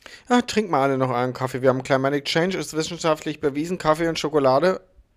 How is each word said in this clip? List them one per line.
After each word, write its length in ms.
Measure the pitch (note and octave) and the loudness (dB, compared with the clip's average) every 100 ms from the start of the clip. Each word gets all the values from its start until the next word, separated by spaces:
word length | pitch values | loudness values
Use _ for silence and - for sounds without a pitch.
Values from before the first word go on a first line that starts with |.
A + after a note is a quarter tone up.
| - - - | -20 -16 0
Ja, 120 | B3 | 0
trinkt 300 | A#3+ G#3+ G#3+ | 0 -2 0
mal 120 | D3+ | 2
alle 160 | C#3 C3+ | 2 2
noch 120 | C3 | 0
einen 220 | A#2+ B2+ | 0 -2
Kaffee. 300 | A#2+ C3 C3 | -2 -4 0
Wir 60 | C3 | 2
haben 140 | B2+ | 2
Climatic 440 | B2+ C3 C3+ C#3+ C#3 | 0 0 0 -2 -2
Change, 300 | E3 F3+ F3+ | 0 0 -2
ist 180 | D3+ D#3 | -4 -6
wissenschaftlich 640 | D#3+ E3+ E3+ D#3 D#3+ D3 | -6 -4 -2 -2 -4 -4
bewiesen. 360 | D3 C#3 E3 E3+ | -2 -2 -4 -2
Kaffee 300 | D#3 D#3 E3 | 0 2 0
und 140 | D#3+ | -2
Schokolade, 600 | D3+ D3 C3+ C3 F3 F#3 - _ _ | -2 2 4 4 2 0 -6 _ _